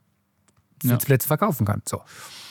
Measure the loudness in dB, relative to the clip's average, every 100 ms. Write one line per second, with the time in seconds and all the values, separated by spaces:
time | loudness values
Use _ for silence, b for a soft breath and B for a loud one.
0 | _ _ _ _ _ _ _ -4 2 2
1 | 4 2 2 2 2 2 0 -2 -4 -8
2 | -10 B B B B